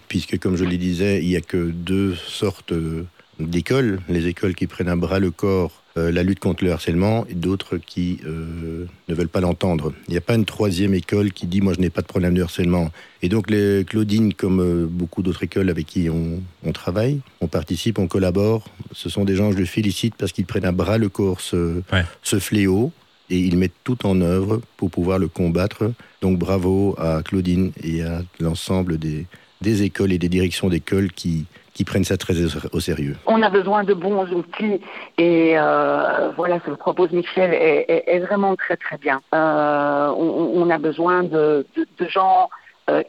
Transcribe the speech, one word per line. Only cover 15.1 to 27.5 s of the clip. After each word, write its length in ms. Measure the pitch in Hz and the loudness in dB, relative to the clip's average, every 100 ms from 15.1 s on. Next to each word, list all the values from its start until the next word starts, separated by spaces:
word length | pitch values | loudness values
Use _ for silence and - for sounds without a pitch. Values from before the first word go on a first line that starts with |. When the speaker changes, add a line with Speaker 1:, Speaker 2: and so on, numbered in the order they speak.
| - | -2
Speaker 1:
d'autres 200 | 90 82 | -2 -2
écoles 260 | 90 101 92 | -2 0 0
avec 180 | 82 78 | 0 -2
qui 220 | 92 82 | -2 0
on, 320 | 82 82 85 92 - | 0 -2 -4 -8 -8
on 60 | 82 | -6
travaille, 500 | - 92 92 127 143 - _ | -4 -4 0 0 -2 -6 _
on 80 | 85 | -4
participe, 500 | 87 80 90 117 104 | -4 -2 -2 -2 0
on 80 | 90 | 0
collabore, 600 | 98 92 92 104 113 - - - | 0 2 2 2 0 -4 -18 -18
ce 160 | - 82 | -12 -6
sont 160 | - | -2
des 100 | 98 | 0
gens, 160 | 95 104 | 2 2
je 60 | 95 | 2
les 80 | 90 | 0
félicite 480 | 110 104 90 117 - | 0 0 0 -4 -2
parce 140 | 95 | -4
qu'ils 160 | - 95 | -4 -4
prennent 180 | 101 | -2
à 80 | 92 | 0
bras 260 | 90 87 113 | 0 2 2
le 100 | 101 | 0
corps 320 | - 98 90 | 0 0 -2
ce, 420 | - 87 85 87 - | -2 -2 0 -2 -2
Speaker 2:
Ouais. 120 | 92 85 - | -2 -2 -6
Speaker 1:
ce 160 | - 104 | -2 -2
fléau 540 | - 104 98 95 143 - _ _ - | 0 2 4 4 0 -4 _ _ -4
et 80 | 90 | 0
ils 180 | 90 87 | 2 2
mettent 140 | 92 - | 0 -2
tout 240 | - 123 101 | -6 -2 0
en 140 | 95 | 2
œuvre 400 | 85 95 98 110 - - | 2 2 0 -2 -4 -6
pour 140 | 92 | -4
pouvoir 280 | - 87 95 | 0 0 0
le 80 | 98 | 0
combattre. 640 | - 87 87 101 - 110 120 - _ | 0 0 2 -2 -2 -4 -4 -14 _
Donc, 160 | 95 90 | 0 2
bravo 560 | 90 95 90 95 98 - | 2 0 2 2 0 0
à 240 | 82 80 | -2 -2
Claudine 480 | 82 95 90 | -2 -2 2